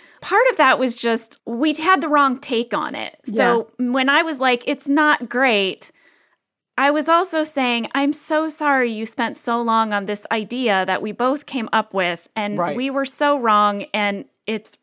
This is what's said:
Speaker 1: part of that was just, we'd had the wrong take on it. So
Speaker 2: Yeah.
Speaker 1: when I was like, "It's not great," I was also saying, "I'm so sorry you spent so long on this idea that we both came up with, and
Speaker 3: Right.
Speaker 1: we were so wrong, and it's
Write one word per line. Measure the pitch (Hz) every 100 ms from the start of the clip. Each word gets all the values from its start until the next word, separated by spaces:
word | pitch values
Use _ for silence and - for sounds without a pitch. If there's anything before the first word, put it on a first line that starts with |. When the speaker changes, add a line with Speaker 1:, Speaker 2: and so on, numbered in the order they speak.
| - _
Speaker 1:
part | - 403 508
of | 392
that | 277 240
was | 254 240
just, | 233 226 - - -
we'd | 233 311 302
had | 320 370
the | 302
wrong | 294 277 262
take | - 233 233
on | 185 - -
it. | 110 -
So | - 214 240 233 226 -
Speaker 2:
Yeah. | 247
Speaker 1:
when | 262 262
I | 285
was | 330 277
like, | 262 247 -
"It's | 277 -
not | 285 302 294 240
great," | 240 262 208 190 - - - _ _ _ _ _ _ _ -
I | 269
was | 294 294
also | 339 359 320
saying, | 311 - 254 233 226
"I'm | 277 285
so | 302 - 311 320
sorry | 302 302 269 247
you | 214 220
spent | - 294 330
so | - 233
long | 233 226 220
on | 208 196
this | 202 -
idea | 220 208 240 247 190 185
that | 185
we | 214
both | - 247 285 -
came | 269 220
up | 220 214
with, | 190 180 170 - -
and | 208 202
Speaker 3:
Right. | 170 151
Speaker 1:
we | 262
were | 269 269
so | - 294 294
wrong, | 233 208 208 202 -
and | 214 208 202 - _ -
it's | 220 214 -